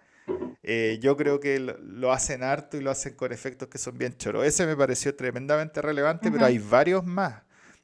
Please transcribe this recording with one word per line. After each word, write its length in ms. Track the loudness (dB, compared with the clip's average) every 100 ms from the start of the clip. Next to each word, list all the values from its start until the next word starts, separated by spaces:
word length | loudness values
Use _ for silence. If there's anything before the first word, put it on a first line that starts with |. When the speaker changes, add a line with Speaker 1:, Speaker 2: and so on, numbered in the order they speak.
| _ _ -8 -8 -8 -10
Speaker 1:
Eh, 360 | -2 0 0 2
yo 160 | 2 2
creo 220 | 2 0
que 200 | 0 -2
lo, 180 | -2 -8
lo 340 | -12 -4 0
hacen 300 | 0 0 -4
harto 340 | -2 -2 -4 -6
y 40 |
lo 100 | -4
hacen 240 | -4 -6 -6
con 180 | -6
efectos 340 | -6 -10 -10 -12
que 80 | -10
son 200 | -10 -6
bien 200 | -6 -4
choros. 280 | -4 2 2
Ese 200 | 2 2
me 80 | 2
pareció 380 | 2 2 -2 -2
tremendamente 640 | -4 -4 0 0 0 -4
relevante, 500 | -2 2 2 2 0
pero 140 | 4 4
Speaker 2:
Ujú. 20 |
Speaker 1:
hay 120 | 4
varios 460 | 4 4 6 2 0
más 380 | -2 -4 -6 _ _ -20 -20